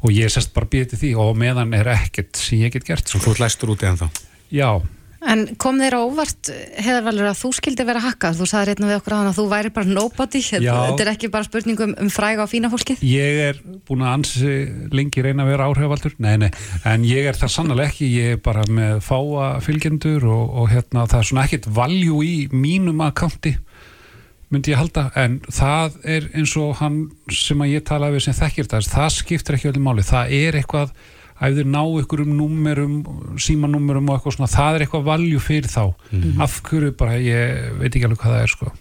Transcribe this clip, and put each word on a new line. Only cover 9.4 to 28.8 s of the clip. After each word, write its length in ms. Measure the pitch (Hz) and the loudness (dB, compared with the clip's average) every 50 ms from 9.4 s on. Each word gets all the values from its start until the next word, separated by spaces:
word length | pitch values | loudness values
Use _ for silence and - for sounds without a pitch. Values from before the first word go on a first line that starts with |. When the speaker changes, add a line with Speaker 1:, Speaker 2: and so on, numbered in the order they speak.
| 214 202 | 0 0
Speaker 3:
væri 240 | 202 208 208 220 220 | 0 -2 -2 -4 -4
bara 120 | 226 202 185 | -2 0 0
nobody. 520 | 196 196 208 240 - - 262 262 - 277 | 2 2 0 -2 -2 -4 -4 -2 -2 -4
Þetta 220 | 240 - - 196 | -2 -2 -2 0
Speaker 1:
Já. 140 | 120 120 120 120 123 | 0 2 2 2 2
Speaker 3:
þetta 160 | 127 135 143 | 0 0 0
er 100 | 214 208 214 | 0 0 -2
ekki 160 | 214 226 220 | -2 -4 -4
bara 120 | 190 214 214 | -2 -4 -4
spurning 340 | - - 220 214 226 226 208 | -2 -4 -4 -2 -2 -2 0
um, 140 | 226 208 - - | 0 -2 -2 -2
um 120 | 202 202 | -2 -2
fræga 340 | 180 - 208 208 220 214 214 | 0 0 0 0 0 -2 -2
og 60 | 208 | -2
fína 180 | - 233 226 240 | -2 -2 0 0
fólkið? 300 | 226 247 - - 262 - | 0 -2 -2 -2 -4 -2
Speaker 1:
Ég 380 | - 131 127 139 139 143 147 151 147 143 | 2 2 2 2 2 2 2 2 0 0
er 40 | 139 143 - - 185 95 _ - | -2 -4 -10 -18 -18 -18 _ -6
búin 160 | 131 127 131 | -4 -2 0
að 80 | 127 123 | 0 0
ansi 760 | 139 143 - - 123 131 143 139 135 139 143 110 107 - - | 0 -2 -2 -2 0 0 0 0 -2 -4 -4 -6 -8 -8 -4
lengi 320 | - 135 143 143 - 131 127 | -2 -2 -2 0 -2 0 0
reyna 200 | 135 135 139 139 | 0 0 0 2
að 60 | 135 | 2
vera 160 | 139 139 135 | 2 2 2
áhrifavaldur. 480 | 139 143 127 151 147 147 139 - 151 - - | 2 2 2 2 0 0 -2 -4 -6 -6 -2
Nei, 160 | 113 110 107 107 | 0 2 4 4
nei. 140 | 107 101 - - - - 92 87 - | 4 2 0 -2 -10 -8 -8 -4 -2
En 180 | 110 110 110 117 | 0 0 2 2
ég 220 | 117 123 135 139 | 2 2 2 2
er 80 | 143 131 | 0 0
það 160 | - - 127 | 0 0 0
sannarlega 400 | - - 165 160 131 120 143 147 | 0 -2 0 0 0 0 0 0
ekki. 220 | - - 151 131 120 | -2 -2 0 0 2
Ég 180 | 120 117 117 120 | 2 2 0 0
er 40 | 110 | 0
bara 260 | - - 110 104 107 | 0 0 0 2 2
með 360 | 104 110 113 110 107 107 107 | 2 2 2 2 2 0 0
fáa 560 | 101 - 135 131 139 147 147 143 135 135 135 135 | 0 0 0 0 0 -2 -2 -2 -2 -2 -2 -4
fylgjendur 600 | - - 151 151 151 165 151 151 - 160 156 151 131 | -2 -2 -2 0 0 0 -2 0 0 0 0 2 2
og, 300 | 113 110 113 113 - - 123 | 2 2 2 0 0 0 0
og, 120 | 117 107 | 2 4
hérna, 380 | 113 123 120 - - 123 117 113 | 4 4 2 0 0 0 2 2
það 120 | - 123 | 2 2
er 40 | 110 | 2
svona 240 | - - 131 135 - | 2 2 2 2 2
ekkert 180 | - 143 - 110 107 | 0 -2 -4 -2 0
value 480 | 117 120 139 175 190 180 170 156 147 151 | 0 2 2 2 2 2 2 2 2 0
í 240 | 165 175 160 139 139 | 0 0 -2 -2 -2
mínum 520 | 131 131 135 147 175 190 190 175 160 156 | 0 0 2 2 2 2 0 0 0 0
accounti, 560 | 160 147 143 - - 165 - - - 160 131 - - - - - - - - - - - - - - - - _ - _ | 0 0 0 0 -2 -2 -2 -2 -2 -2 -2 -2 -4 -8 -16 -20 -20 -20 -20 -20 -20 -20 -20 -20 -20 -20 -20 _ -8 _
myndi 240 | 143 139 135 151 147 | -2 -2 0 2 2
ég 20 | 127 | 2
halda. 300 | 156 170 - 165 143 131 - | 0 0 0 -2 -2 -2 0
En 240 | 139 131 120 123 143 - - | 0 0 0 0 -2 -6 -8
það 480 | - - 135 135 147 160 165 160 - - - | -2 0 2 2 2 2 0 -2 -4 -8 -6
er 240 | 151 160 160 151 156 - | -2 -2 -2 -4 -4 -2
eins 180 | 151 156 139 - | -2 -2 0 0
og 200 | 156 151 147 139 - | -2 -2 -2 -2 -2
hann 320 | 147 151 147 151 156 151 - _ _ - | -2 -2 -2 -2 -4 -6 -10 _ _ -8
sem 260 | 107 - - - 151 143 | -4 -4 -2 0 0 0
að 160 | 143 143 143 | 2 0 0
ég 100 | 151 147 | -2 -2
talaði 360 | - 147 147 143 147 143 139 | -2 -2 0 0 0 0 0
við 20 | |
sem 160 | 131 - 131 - | 0 0 0 0
þekkir 320 | 156 151 - - 139 - | 0 0 0 -2 -4 -2
það, 200 | - 110 | -2 -2